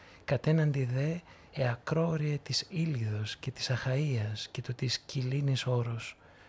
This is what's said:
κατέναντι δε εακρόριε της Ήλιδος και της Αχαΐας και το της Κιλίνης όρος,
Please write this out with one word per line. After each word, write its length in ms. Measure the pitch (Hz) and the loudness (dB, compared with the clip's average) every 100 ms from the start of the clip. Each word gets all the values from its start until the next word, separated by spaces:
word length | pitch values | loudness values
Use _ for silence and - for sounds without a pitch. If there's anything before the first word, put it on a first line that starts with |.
| - - - | -20 -12 0
κατέναντι 580 | 135 151 160 151 139 | 2 4 4 4 2
δε 320 | 123 127 147 170 - - - | 0 0 0 -4 -8 -20 -12
εακρόριε 840 | - 127 117 - 156 165 160 151 147 | -2 0 -2 0 0 2 2 0 -2
της 280 | - 127 - | -2 -4 -2
Ήλιδος 680 | 160 165 131 110 107 107 - | -2 0 0 0 -2 -4 -6
και 140 | 131 | -8
της 200 | - - | -6 -2
Αχαΐας 760 | 123 131 131 151 120 107 104 - | 0 0 0 2 0 0 -4 -6
και 100 | - | -8
το 120 | - | -6
της 260 | 123 123 - | -4 -2 -2
Κιλίνης 680 | - 135 127 139 139 131 127 | -4 -4 -2 0 2 0 2
όρος, 520 | 123 117 113 - - - - | 0 0 -4 -8 -14 -20 -20